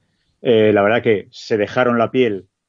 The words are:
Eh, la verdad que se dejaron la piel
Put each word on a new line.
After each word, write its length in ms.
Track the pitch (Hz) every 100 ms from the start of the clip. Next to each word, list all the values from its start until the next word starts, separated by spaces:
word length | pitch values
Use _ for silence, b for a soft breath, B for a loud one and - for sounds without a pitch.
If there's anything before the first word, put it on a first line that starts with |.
| _ _ _ _
Eh, 300 | - 113 107
la 80 | 101
verdad 220 | 101 117
que 240 | 120 101 -
se 260 | - - 113
dejaron 400 | 101 127 123 120
la 120 | 113
piel 340 | 131 123 98 92 _